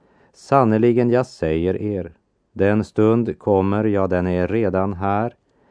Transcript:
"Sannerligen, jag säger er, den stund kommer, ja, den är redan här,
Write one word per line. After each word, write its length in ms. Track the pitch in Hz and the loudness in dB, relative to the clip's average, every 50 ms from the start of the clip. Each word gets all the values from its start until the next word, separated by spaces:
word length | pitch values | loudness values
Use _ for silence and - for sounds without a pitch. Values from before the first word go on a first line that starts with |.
| _ _ _ _ _ _ _ | _ _ _ _ _ _ _
"Sannerligen, 760 | _ - - 139 139 127 110 107 110 113 120 120 120 120 120 | _ -4 0 2 2 4 4 2 2 2 2 2 2 2 2
jag 160 | 117 123 127 | 0 0 -2
säger 560 | 127 - - - 80 80 82 82 92 92 104 | -4 -6 -6 -4 -2 -2 -2 -2 -2 -4 -4
er, 320 | 104 104 104 95 87 85 - _ _ _ _ _ _ _ - | -6 -6 -6 -6 -8 -10 -14 _ _ _ _ _ _ _ -6
den 300 | 98 95 101 107 107 101 | -2 0 2 2 0 -2
stund 560 | - - - 110 110 117 117 117 98 90 - | -2 0 2 2 2 2 2 0 -2 -6 -6
kommer, 440 | - 107 101 95 95 98 101 104 110 | -2 0 2 2 2 0 0 0 0
ja, 240 | 107 101 98 95 92 | 0 0 0 0 0
den 200 | 92 90 90 92 | 0 -2 0 0
är 200 | 90 90 90 87 | -2 -2 -2 -2
redan 460 | 98 113 113 95 92 92 95 101 98 | -2 -2 -2 -2 0 -2 -2 -2 -4
här, 420 | 87 95 98 101 104 113 120 - _ _ _ _ _ _ _ | -6 -4 -4 -2 -2 -4 -6 -8 _ _ _ _ _ _ _